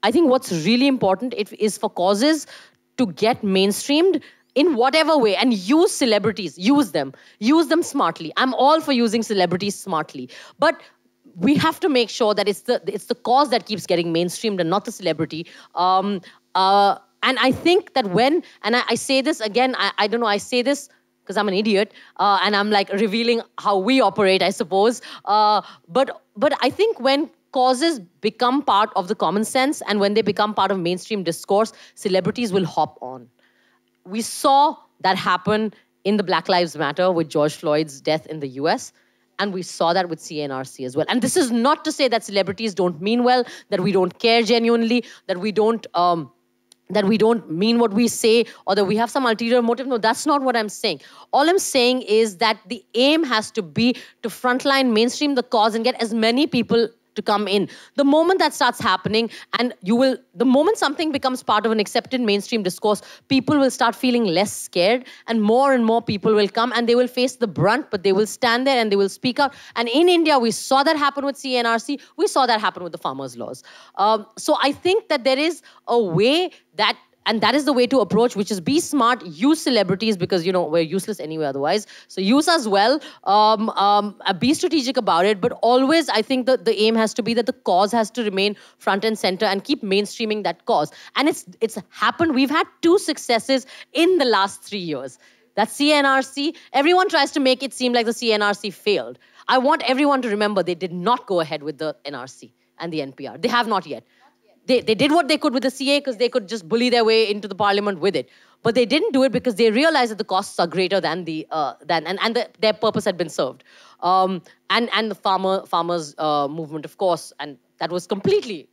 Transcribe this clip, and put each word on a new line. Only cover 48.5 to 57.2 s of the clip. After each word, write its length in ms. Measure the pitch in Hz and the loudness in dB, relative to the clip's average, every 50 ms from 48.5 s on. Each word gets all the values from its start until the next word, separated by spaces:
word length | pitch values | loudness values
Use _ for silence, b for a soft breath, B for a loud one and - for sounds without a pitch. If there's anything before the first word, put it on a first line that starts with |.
| B B B | B B B
or 80 | - 196 | -2 0
that 100 | 196 202 | 0 0
we 120 | 185 180 | 0 0
have 140 | 214 233 233 | 0 -2 -2
some 140 | - 285 269 | -2 -2 0
ulterior 380 | 240 226 202 233 233 233 247 233 | 0 0 0 0 0 0 2 2
motive. 240 | 226 240 240 269 | 0 -2 -2 -4
No, 100 | 262 262 | -4 -4
that's 300 | 233 190 220 233 - - | 0 0 0 0 0 0
not 160 | 302 302 285 262 | 0 0 0 0
what 140 | 262 240 | 0 0
I'm 120 | 233 214 208 | 0 -2 -4
saying. 320 | - - - 220 165 135 B B B B B B - | -8 -4 -4 -4 -4 -4 B B B B B B 0
All 160 | 240 277 320 | 2 4 4
I'm 100 | 359 392 | 2 2
saying 440 | - - - 269 240 247 254 254 226 | 0 0 0 2 2 2 2 0 -2
is 340 | - 208 220 226 220 190 175 | 0 2 2 2 0 0 -2
that 200 | 233 214 226 220 _ | 0 0 0 -2 _
the 180 | 185 247 220 _ _ _ | -12 -12 -12 _ _ _
aim 320 | 226 254 277 302 320 330 | 0 2 4 4 2 0
has 260 | 262 247 220 214 - _ | 0 -2 -2 -4 -4 _
to 100 | 226 196 | -8 -8
be 340 | 160 143 - 226 247 240 B B B B B - | -6 -2 0 0 0 0 B B B B B -10
to 60 | 226 | -10
frontline, 640 | - - - 254 247 254 - 285 269 269 269 254 226 | -10 -4 -2 -2 -2 0 0 2 2 2 2 2 2
mainstream 420 | 208 226 247 240 - 294 294 285 | 2 2 0 0 -2 -2 0 0
the 80 | 254 247 | -2 -2
cause, 320 | _ - 226 208 226 208 | _ 2 2 2 2 0
and 100 | 226 226 | 0 -2
get 180 | 247 254 - 233 | -2 -2 -2 -4
as 100 | 220 214 | -4 -2
many 340 | 233 220 226 233 254 302 | 0 0 2 2 2 0
people 420 | - - 254 226 - 233 233 233 - - _ _ _ _ | 0 0 -2 0 2 2 0 0 0 -4 _ _ _ _
to 60 | - | -8